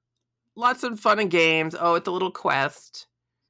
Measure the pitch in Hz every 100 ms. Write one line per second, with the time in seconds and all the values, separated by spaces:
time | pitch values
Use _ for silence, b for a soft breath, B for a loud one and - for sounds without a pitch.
0 | _ _ _ _ _ - 240 254 247 214
1 | 240 208 202 170 165 160 160 165 170 165
2 | 165 180 185 - - 135 139 - - -
3 | - _ _ _ _